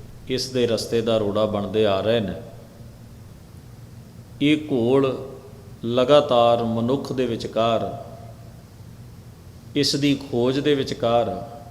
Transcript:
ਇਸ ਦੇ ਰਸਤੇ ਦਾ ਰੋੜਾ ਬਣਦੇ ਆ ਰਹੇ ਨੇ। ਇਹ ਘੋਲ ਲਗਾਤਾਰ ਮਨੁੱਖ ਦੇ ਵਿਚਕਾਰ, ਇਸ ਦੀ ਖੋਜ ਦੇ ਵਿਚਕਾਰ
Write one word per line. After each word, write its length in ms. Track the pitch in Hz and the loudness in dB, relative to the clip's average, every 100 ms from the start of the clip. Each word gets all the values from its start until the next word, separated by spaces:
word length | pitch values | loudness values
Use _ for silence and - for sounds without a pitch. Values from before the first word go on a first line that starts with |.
| - - - | -18 -14 -6
ਇਸ 220 | 127 - | -4 -2
ਦੇ 180 | 127 120 | 0 0
ਰਸਤੇ 340 | 107 - 117 | 0 0 0
ਦਾ 160 | 110 113 | 2 2
ਰੋੜਾ 280 | 101 104 107 | 2 0 0
ਬਣਦੇ 400 | 101 98 107 107 | 0 0 2 2
ਆ 160 | 95 | 2
ਰਹੇ 180 | 104 117 | 2 0
ਨੇ। 140 | 95 87 - - - - - - - - - - - - - - - - - - - - | 0 -6 -12 -18 -20 -20 -20 -18 -20 -18 -18 -20 -20 -20 -20 -20 -20 -20 -20 -20 -14 -2
ਇਹ 160 | 143 151 151 | 2 2 0
ਘੋਲ 580 | 131 117 135 135 123 - - - - - - 117 | 0 4 4 2 -2 -8 -14 -18 -20 -20 -10 -2
ਲਗਾਤਾਰ 800 | 120 127 147 147 120 117 117 | 2 6 6 6 6 6 4
ਮਨੁੱਖ 500 | 113 113 117 139 - | 2 0 0 0 -2
ਦੇ 120 | 127 123 | -2 -2
ਵਿਚਕਾਰ, 760 | 110 113 110 113 110 95 - - - - - - - - - - - - - - - - - - 147 | -2 -4 0 2 0 -2 -8 -12 -16 -18 -18 -20 -20 -20 -20 -20 -20 -20 -20 -20 -20 -20 -20 -4 0
ਇਸ 200 | 139 143 | 2 2
ਦੀ 200 | 143 139 | 2 2
ਖੋਜ 440 | - 120 123 135 | 0 0 2 2
ਦੇ 160 | 143 143 | 2 2
ਵਿਚਕਾਰ 680 | 131 - 117 120 107 92 - - - | 0 -2 2 2 2 -2 -8 -14 -16